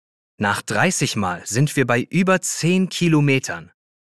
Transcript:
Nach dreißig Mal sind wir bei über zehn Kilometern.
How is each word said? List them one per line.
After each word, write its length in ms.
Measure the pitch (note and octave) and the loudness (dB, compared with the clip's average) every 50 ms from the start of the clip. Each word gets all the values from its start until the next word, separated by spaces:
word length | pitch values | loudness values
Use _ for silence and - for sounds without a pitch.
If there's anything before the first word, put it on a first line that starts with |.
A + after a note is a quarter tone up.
| _ _ _ _ _ _ _ - | _ _ _ _ _ _ _ -2
Nach 240 | G#2 G2+ G#2 - | 0 0 0 -2
dreißig 540 | - - A2 G#2 C3+ F#3 F3+ - D3 - - | -4 -4 0 2 2 2 0 0 -2 -2 -2
Mal 300 | A2+ G2 F2+ F2 E2 - | -2 -4 -4 -4 -6 -8
sind 320 | - G2+ A#2+ D3 D3 - D3 | -4 -2 0 0 0 2 0
wir 100 | B2+ A#2+ | 0 2
bei 140 | A#2+ B2 | 0 0
über 400 | - - - E3+ F#3+ F#3 F#3+ F3+ | -2 -2 0 0 2 2 2 0
zehn 480 | - - - - - E3 F3+ F#3 F#3+ F3 | 0 -4 -6 -2 0 0 2 2 0 -2
Kilometern. 840 | - - F3 E3+ D#3+ D3+ D3 C#3+ C3+ C3+ - - E2+ E3+ - - _ _ _ _ _ _ _ | -2 -2 0 2 4 4 4 4 2 0 0 -4 -10 -12 -14 -18 _ _ _ _ _ _ _